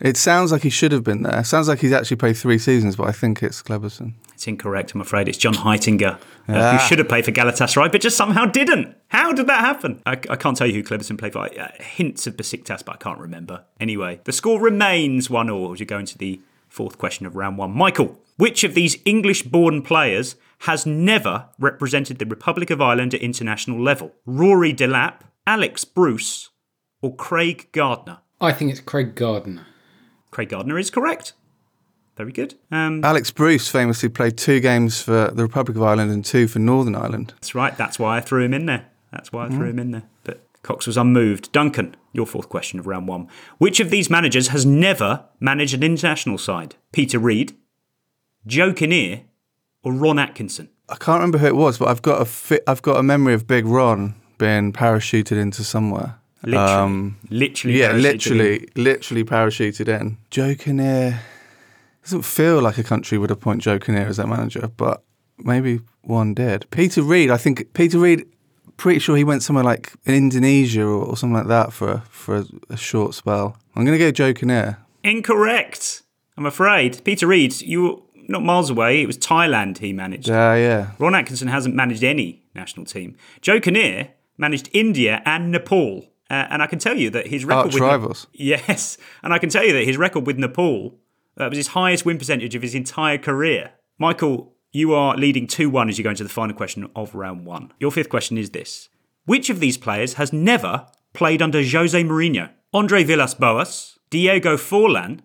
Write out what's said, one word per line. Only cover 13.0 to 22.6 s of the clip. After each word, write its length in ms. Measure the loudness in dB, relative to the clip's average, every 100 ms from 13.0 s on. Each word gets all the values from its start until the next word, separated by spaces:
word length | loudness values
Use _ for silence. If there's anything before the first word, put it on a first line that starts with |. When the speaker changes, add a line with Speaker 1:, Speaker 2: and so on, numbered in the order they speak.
| -12 -12
Speaker 2:
remember. 440 | -14 -16 -14 -16 _ -10
Anyway, 400 | -6 -4 -6 -8
the 80 | -8
score 280 | -4 0 2
remains 680 | 2 2 2 2 0 0 -2
one 180 | -2 -2
all 240 | -4 -6
as 80 | -8
you 60 | -8
go 120 | -8
into 200 | -10 -10
the 220 | -10 -10 _ _ _
fourth 300 | -10 -10 -6
question 260 | -8 -8
of 120 | -12 -8
round 200 | -8 -6
one. 140 | -6
Michael, 480 | 0 0 2 -2 -2 _ 0
which 280 | 0 2
of 100 | 0
these 240 | 2 0 0
English-born 800 | 0 2 2 0 0 2 4 2
players 520 | 0 2 2 0 -4 -10 _ _
has 240 | -4 -2
never 600 | -2 0 2 2 2 -4 -8 -2
represented 600 | -2 -2 -2 -2 -2 -8
the 80 | -8
Republic 420 | -6 -4 -4